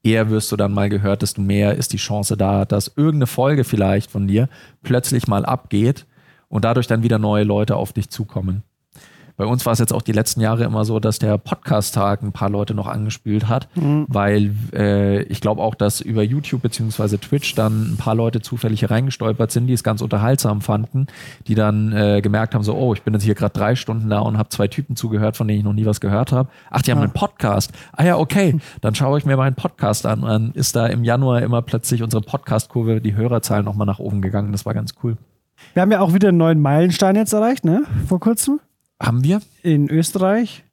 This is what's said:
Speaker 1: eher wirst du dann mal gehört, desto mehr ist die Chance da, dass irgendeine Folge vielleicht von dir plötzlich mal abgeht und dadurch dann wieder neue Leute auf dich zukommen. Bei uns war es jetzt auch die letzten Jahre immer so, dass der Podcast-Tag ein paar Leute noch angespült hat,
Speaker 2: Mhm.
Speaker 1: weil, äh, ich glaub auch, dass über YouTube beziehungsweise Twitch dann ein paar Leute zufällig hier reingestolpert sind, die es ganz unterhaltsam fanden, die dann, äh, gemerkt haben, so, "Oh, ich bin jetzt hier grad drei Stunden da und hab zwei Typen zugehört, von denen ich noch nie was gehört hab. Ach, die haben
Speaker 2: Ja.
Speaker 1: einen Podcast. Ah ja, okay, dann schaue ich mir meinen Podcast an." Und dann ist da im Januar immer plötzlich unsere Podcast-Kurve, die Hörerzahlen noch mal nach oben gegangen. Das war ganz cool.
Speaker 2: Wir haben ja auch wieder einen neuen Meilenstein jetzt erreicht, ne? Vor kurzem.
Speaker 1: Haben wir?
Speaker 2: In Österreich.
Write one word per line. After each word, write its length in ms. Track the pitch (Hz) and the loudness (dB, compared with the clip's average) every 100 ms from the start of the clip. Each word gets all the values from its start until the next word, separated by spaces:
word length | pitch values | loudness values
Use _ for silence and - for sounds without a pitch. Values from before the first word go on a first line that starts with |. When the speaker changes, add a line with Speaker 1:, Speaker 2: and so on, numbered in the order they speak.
Speaker 1:
eher 280 | 107 110 110 | 2 2 2
wirst 220 | 110 - | 0 -2
du 40 | 101 | -2
dann 160 | 101 | 0
mal 160 | 101 101 | 0 0
gehört, 340 | 101 101 101 | 0 0 0
desto 180 | 98 - | -2 -2
mehr 320 | 98 101 104 | -2 2 2
ist 180 | - - | 0 -4
die 40 | 110 | -6
Chance 400 | - 104 98 104 | -4 -4 -2 0
da, 280 | 98 98 | 2 2
dass 280 | 95 104 - | 2 -2 -2
irgendeine 320 | - 151 151 127 | 0 0 2 -2
Folge 380 | - 131 147 | 0 0 2
vielleicht 480 | 120 107 95 98 - | 0 0 2 0 -2
von 160 | 101 98 | -4 0
dir 200 | 104 127 - - _ | 2 0 -4 -20 _
plötzlich 420 | - 123 123 123 - | -2 -2 0 -2 0
mal 180 | 101 | -2
abgeht 640 | - 127 - 101 117 143 - _ _ _ _ | 0 -4 -2 0 0 0 -8 _ _ _ _
und 160 | 110 | -2
dadurch 220 | 113 123 117 | 0 0 0
dann 160 | 113 | 0
wieder 160 | 117 110 | 2 2
neue 240 | 107 104 | 2 2
Leute 320 | 107 104 110 | 2 2 0
auf 180 | 104 104 | -2 -2
dich 160 | - - | -6 -8
zukommen. 540 | - 104 - 92 95 - _ _ - - - - - | -8 -8 -6 -4 -6 -8 _ _ -20 -20 -20 -18 -6
Bei 60 | |
uns 220 | 104 123 120 | -2 0 0
war 80 | |
es 40 | 110 | 0
jetzt 140 | 113 | 0
auch 80 | 110 | 0
die 120 | 110 | 0
letzten 280 | 110 110 - | 0 0 0
Jahre 240 | 110 113 | 0 0
immer 220 | 117 110 110 | 0 -2 -2
so, 120 | 110 | 0
dass 200 | 110 107 | 0 0
der 180 | 107 104 | 0 0
Podcast-Tag 840 | - - - 107 101 - 98 101 | -2 -8 0 0 0 0 0 0
ein 100 | 104 | -4
paar 160 | - 98 | -4 -4
Leute 240 | 101 101 | -2 -2
noch 140 | 104 101 | -4 -4
angespült 600 | - 107 - - 107 107 | -4 -6 -6 -4 -2 0
hat, 200 | 117 - - | -2 -2 -4
Speaker 2:
Mhm. 300 | 147 147 151 | 0 0 0
Speaker 1:
weil, 460 | 120 101 104 101 104 117 | 0 2 2 2 -2 -6
äh, 500 | - 101 101 101 98 | -2 2 2 2 0
ich 180 | - - | -2 -2
glaub 160 | 104 107 | -2 0
auch, 160 | 110 | -2
dass 260 | 110 104 - | 0 -2 -2
über 220 | - 110 | -4 0
YouTube 400 | 107 139 147 123 | 0 -2 -4 -4
beziehungsweise 560 | 117 - 113 - 104 98 | -4 -2 -4 -2 -2 -2
Twitch 340 | - 135 - | -2 -2 -2
dann 380 | - 110 110 110 | 0 0 0 -2
ein 40 | 107 | -2
paar 160 | 117 | 0
Leute 260 | 110 117 117 | 0 0 -2
zufällig 400 | - 120 113 107 | -6 -4 -2 0
hier 100 | 113 | 0
reingestolpert 600 | 110 135 - 110 110 117 | 0 0 -2 -4 0 0
sind, 160 | 117 123 | 0 0
die 80 | |
es 100 | 120 | 0
ganz 160 | - 110 | 0 -2
unterhaltsam 600 | 113 104 113 139 117 104 | -2 0 2 2 0 -2
fanden, 460 | 95 104 117 131 135 - - - - | 0 -2 -2 -2 -4 -6 -20 -14 -2
die 60 | |
dann, 380 | 107 107 107 107 | 2 2 2 0
äh, 300 | 104 104 101 | 2 4 4
gemerkt 320 | 104 104 110 | 2 0 0
haben, 100 | 120 | 0
so, 100 | 104 | 0
"Oh, 200 | 107 123 | 0 0
ich 80 | 101 | 0
bin 100 | - | 0
jetzt 120 | 107 | 0
hier 100 | 107 | 0
grad 200 | 104 104 - | 0 -2 0
drei 180 | 104 123 | 0 0
Stunden 320 | - 113 110 | -2 -4 0
da 120 | 104 | 0
und 180 | 113 110 | 0 -2
hab 120 | 110 | -2
zwei 160 | - 101 | -2 -2
Typen 280 | - 135 123 | -2 -6 -6
zugehört, 400 | 113 107 107 107 | -2 0 -2 -2
von 100 | 107 | -2
denen 120 | 104 | 0
ich 60 | |
noch 100 | 104 | 0
nie 100 | 104 | 0
was 160 | 107 104 | 0 0
gehört 320 | 98 101 127 | 0 0 2
hab. 180 | 127 131 - - | 0 0 -6 -6
Ach, 100 | 123 | -2
die 100 | 131 | 0
haben 80 | 123 | 2
Speaker 2:
Ja. 40 | |
Speaker 1:
einen 80 | 104 | 0
Podcast. 600 | - - - 110 101 - - - | 0 -4 -2 0 0 -2 -10 -14
Ah 120 | - | 0
ja, 120 | 170 175 | 2 2
okay, 420 | 156 202 185 143 - - | 0 2 2 0 -4 -6
dann 140 | 110 | -4
schaue 240 | 107 135 147 | 0 0 0
ich 80 | 143 | 2
mir 100 | 135 | 2
meinen 180 | 135 | 2
Podcast 520 | 131 175 - 107 107 - | 0 -6 -2 -2 0 0
an." 140 | 110 | -2
Und 80 | 113 | 0
dann 220 | 110 110 | 0 0
ist 220 | - - 120 | -2 -2 0
da 100 | 117 | 0
im 180 | 120 | 0
Januar 380 | 117 120 135 120 | 0 2 2 2
immer 180 | 117 120 | 2 -2
plötzlich 420 | 120 117 - 117 | 0 -4 -2 -2
unsere 200 | 113 110 | 0 -4
Podcast-Kurve, 800 | 104 - - 110 - 123 113 110 | -2 -8 -2 -4 -2 -4 0 0
die 120 | 110 | 0
Hörerzahlen 520 | 101 117 117 - 107 101 | -2 0 -2 0 -2 -2
noch 80 | |
mal 100 | 101 | -2
nach 140 | 101 95 | -2 -2
oben 240 | 98 101 | -4 -2
gegangen. 300 | 95 101 104 | -2 -2 -4
Das 120 | 101 | -6
war 80 | - | -4
ganz 220 | 107 107 - | -6 -6 -6
cool. 160 | 120 113 _ _ _ _ - | -6 -6 _ _ _ _ -4
Speaker 2:
Wir 80 | - | 0
haben 100 | 190 | 2
ja 80 | 208 | 4
auch 140 | 190 | 4
wieder 140 | 185 202 | 4 4
einen 100 | 175 | 6
neuen 220 | 165 156 | 4 4
Meilenstein 540 | 147 147 180 165 190 202 | 4 4 4 4 2 4
jetzt 180 | 214 | 2
erreicht, 320 | 214 220 262 165 | 0 0 0 2
ne? 160 | 190 294 - - | 2 0 -2 0
Vor 100 | 185 | 0
kurzem. 420 | 226 233 - 294 _ _ _ _ | 0 0 0 -2 _ _ _ _
Speaker 1:
Haben 240 | - 117 | -2 2
wir? 180 | 139 202 - _ | 2 0 -2 _
Speaker 2:
In 280 | 175 151 143 | 0 2 2
Österreich. 720 | 156 165 196 185 214 226 - _ | 0 0 0 2 2 -2 -6 _